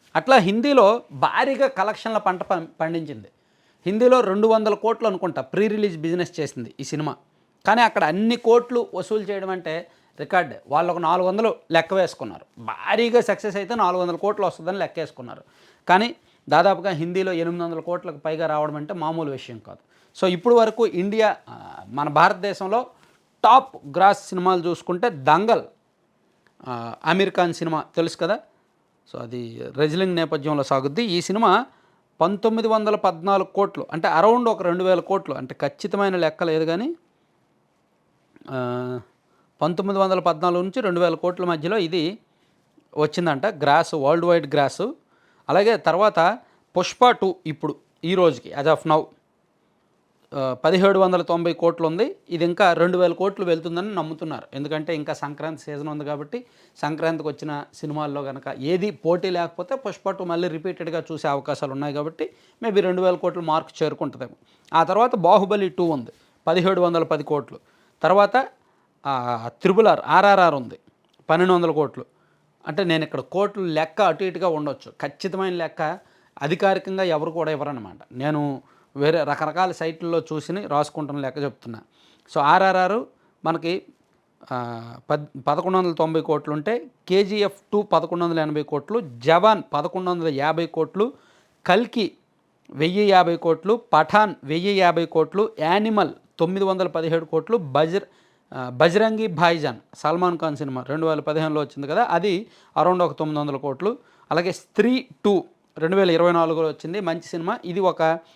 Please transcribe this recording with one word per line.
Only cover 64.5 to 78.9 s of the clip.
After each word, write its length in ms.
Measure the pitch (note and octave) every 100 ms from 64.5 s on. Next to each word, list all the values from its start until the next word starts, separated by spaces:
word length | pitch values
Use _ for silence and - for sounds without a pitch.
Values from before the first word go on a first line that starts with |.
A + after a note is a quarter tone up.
| _ _
ఆ 80 | E3
తర్వాత 320 | E3 F#3+ A#3+
బాహుబలి 540 | A#3+ E3+ G3+ F#3+ G#3 F#3+
టూ 160 | -
ఉంది, 260 | F3 C#3+ A2+ - _ _ -
పదిహేడు 340 | F3+ F3+ F3+
వందల 220 | F3 E3+
పది 200 | E3 D#3
కోట్లు. 360 | D3 D3 C3 - - _ _ _
తర్వాత, 460 | D#3+ F#3+ G3+ B3+ C4+ - _ _ _ _ C#3
ఆ, 440 | C3 A#2+ A#2 A#2 -
త్రిబుల్ 240 | F#3 F#3+ G#3+
ఆర్, 140 | D#3 B2
ఆర్ఆర్ఆర్ 480 | E3 G3+ G3 F3
ఉంది, 240 | C#3+ A#2 - _ _ _ _ -
పన్నెండు 220 | D#3+ F#3
వందల 180 | F3+ E3+
కోట్లు. 340 | D3+ C#3+ - - _ _ _ _ _ -
అంటే 180 | D3+
నేను 200 | F3+ D#3+
ఇక్కడ 160 | D3+ C#3+
కోట్లు 420 | B2+ F3+ G3+ G#3
లెక్క 400 | F3+ D3+ D#3+ -
అటు 220 | F#3+ D#3
ఇటుగా 240 | F#3+ F3 F3+
ఉండొచ్చు, 420 | D#3 D3 B2 -
ఖచ్చితమైన 640 | - D3+ - F#3+ F#3+ F#3+
లెక్క 460 | F3 D#3+ - D#3 F3+ _ _ _ -
అధికారికంగా 600 | C#3+ E3+ G3 F#3+ F#3+ F#3+
ఎవరు 280 | F#3 D#3 D#3+
కూడా 220 | E3 D#3
ఇవ్వరన్నమాట. 440 | D3 C#3+ C3 G2 E2+ -
నేను 500 | B2 C#3+ D3+ C#3+ C3+ - _ _